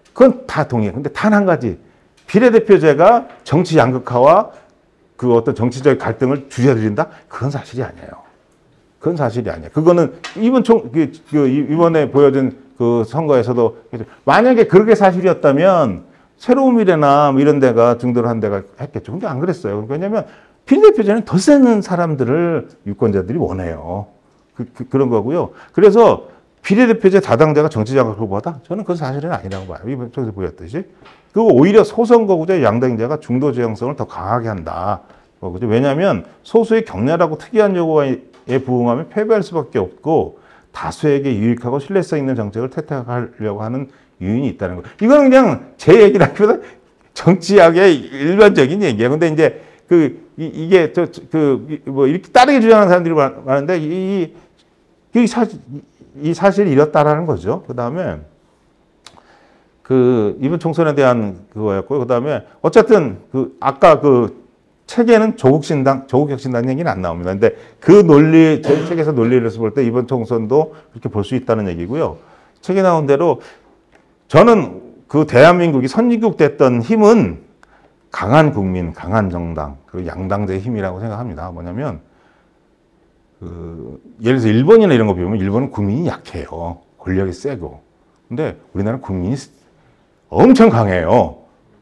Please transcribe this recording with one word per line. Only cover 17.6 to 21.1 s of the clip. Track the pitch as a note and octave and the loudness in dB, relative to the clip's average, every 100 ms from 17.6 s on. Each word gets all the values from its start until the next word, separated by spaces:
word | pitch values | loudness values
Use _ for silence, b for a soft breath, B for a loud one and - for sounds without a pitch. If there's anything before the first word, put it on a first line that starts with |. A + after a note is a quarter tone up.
| C3 A2+ A#2+ A#2+ | 2 4 2 2
중도를 | B2 A#2+ A#2 | -2 -2 -2
한 | A2+ | -2
데가 | G#2 G2 G2 - | -4 -6 -8 -16
했겠죠. | - G#2 - | -14 -14 -12
근데 | F3+ G#3 | -10 -8
안 | D#3+ | -6
그랬어요. | F3 D#3 G#2 G#2 A2 | -6 -6 -6 -8 -8
왜냐면 | D3+ G3 G#3+ - b b b - | -8 -6 -6 -8 b b b 0
비례대표제는 | D4+ G#4+ G#4 G3+ | 6 6 6 2